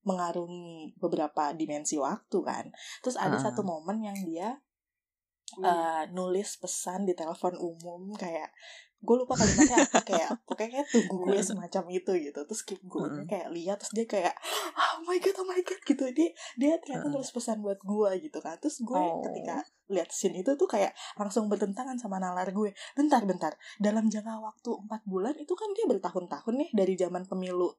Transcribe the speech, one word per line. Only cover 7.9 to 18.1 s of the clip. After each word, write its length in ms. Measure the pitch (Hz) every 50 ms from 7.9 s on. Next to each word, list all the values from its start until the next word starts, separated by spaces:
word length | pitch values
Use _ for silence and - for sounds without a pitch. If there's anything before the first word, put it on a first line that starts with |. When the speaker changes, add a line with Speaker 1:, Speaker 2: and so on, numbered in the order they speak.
| 175 175 185 196 208
Speaker 1:
kayak, 380 | 202 202 180 165 156 156 - _ - - - - - - _ _ _
gue 160 | - - 226
lupa 160 | 254 254 254 262
kalimatnya 460 | 247 226 208 - 208 294 269 247 226 -
apa, 160 | - - 208 -
Speaker 2:
<laughs> 20 |
Speaker 1:
kayak, 380 | - 196 170 160 151 - - _
pokoknya 260 | - - - 214 226 247
kayak, 120 | 269 285 - -
"Tunggu 240 | 233 196 185 190 180
gue," 140 | 180 185 202
Speaker 2:
Heeh. 100 | 202 202
Speaker 1:
semacam 400 | 190 208 185 175 170 - 196 180 170
itu 220 | 180 185 180 - 190 180
gitu. 200 | 151 143 143 147 147
Terus 180 | - 220 - -
kayak 200 | - 196 180 -
gue 180 | 180 - 156 -
Speaker 2:
Heeh. 220 | 147 143 147 147
Speaker 1:
kayak 220 | 170 208 185 156 -
lihat, 260 | 170 170 165 185 202 202
terus 120 | - - -
dia 100 | 214 226
kayak, 280 | 226 - 202 170 175 - - - - - 415 381 349 -
"Oh 260 | - - - - 320 330
my 160 | 349 359 359
God, 220 | 359 381 381 -
oh 60 | 370 381
my 100 | 359 359
God," 220 | 359 - 370 - -
gitu. 220 | - - 269 277 254 247
Dia, 180 | 302 320 339 - - - - -
dia 220 | 247 254 294 320 330
ternyata 300 | - - 269 - - 294
Speaker 2:
Heeh. 80 | 285
Speaker 1:
nulis 160 | 269 262 - -
pesan 320 | 240 233 - 220 220 208
buat 160 | 202 196 196 -
gue 280 | 190 208 214 214 196